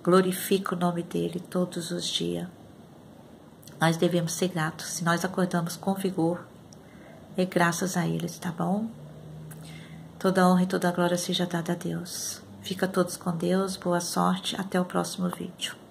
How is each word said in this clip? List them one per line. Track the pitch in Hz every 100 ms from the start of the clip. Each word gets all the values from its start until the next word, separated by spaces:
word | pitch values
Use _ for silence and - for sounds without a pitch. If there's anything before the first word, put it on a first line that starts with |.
Glorifica | - 185 185 185 - 190 196 180
o |
nome | 175 170
dEle | 175 170 170 180
todos | - 185 180 175 165
os | 175 165
dias. | - 170 170 180 - - - - - - - - - - - - -
Nós | 160 165
devemos | 175 175 165
ser | - 180
gratos. | 170 156 - -
Se | -
nós | 170 170
acordamos | 185 190 180 175 170
com | - 190
vigor, | 190 185 180 165 175 - - - - - - - - - -
é |
graças | 185 175 170 170 185 180
a | 165
Ele, | 165 165
tá | - 180
bom? | 165 175 208 226 - - - - - - - - - - - - -
Toda | 190 190 185
honra | 180
e | 180
toda | 185 175
glória | 175 175 180
seja | - 180 175
dada | 170 165
a | 175
Deus. | 170 170 175 - - - - -
Fica | - 185 185
todos | 185 180 -
com | 185 170
Deus, | 175 185 196 190
boa | 180 175
sorte, | 175 180 180 185 -
até | - 190 180
o |
próximo | 180 180 170 - 180
vídeo. | 175 180 - - - -